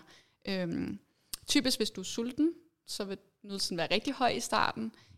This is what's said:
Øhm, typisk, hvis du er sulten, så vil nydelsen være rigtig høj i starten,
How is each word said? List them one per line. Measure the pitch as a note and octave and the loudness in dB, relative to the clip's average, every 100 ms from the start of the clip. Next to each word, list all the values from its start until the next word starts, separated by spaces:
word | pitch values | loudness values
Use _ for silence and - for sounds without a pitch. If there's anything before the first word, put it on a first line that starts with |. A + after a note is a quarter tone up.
| - - _ _ - | -6 -20 _ _ -6
Øhm, | F#3+ F3 - - G3+ _ _ - - - | -4 -2 -2 -4 -6 _ _ -14 -12 2
typisk, | D4 C4 - | 2 4 0
hvis | G#3+ | -2
du | - | -4
er | |
sulten, | F#3 - A#3 B3 D#4 E4 _ _ - | -8 -4 -4 2 2 2 _ _ -10
så | - | -8
vil | G3 F#3+ _ _ | -6 -8 _ _
nydelsen | G#3 G3 - F3 | -10 -4 -2 0
være | D#3 | 2
rigtig | G#3+ C#4+ | 2 0
høj | C4 B3 | 2 2
i | - | 2
starten, | - A3 - - A3 - - | 0 2 2 0 -6 -8 -20